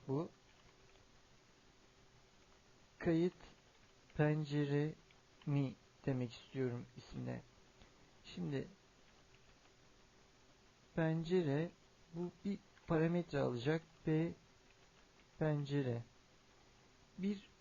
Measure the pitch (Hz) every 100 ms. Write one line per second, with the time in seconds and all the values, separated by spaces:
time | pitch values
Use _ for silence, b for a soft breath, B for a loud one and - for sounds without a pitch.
0 | - 135 180 - - - - - - -
1 | - - - - - - - - - -
2 | - - - - - - - - - -
3 | 175 165 175 - - - - - - -
4 | - - 151 151 147 147 143 143 151 -
5 | - - - - - 143 135 - - -
6 | - 127 120 - - 135 127 120 127 -
7 | - 135 123 123 - - - - - -
8 | - - - - 165 135 - - - -
9 | - - - - - - - - - -
10 | - - - - - - - - - -
11 | 160 160 165 185 151 143 170 - - -
12 | - 165 175 - 202 190 - - - 160
13 | 165 175 165 143 131 123 131 160 - -
14 | - 156 170 - - - - - - -
15 | - - - - 156 147 139 143 127 117
16 | - - - - - - - - - -
17 | - - 190 202 - -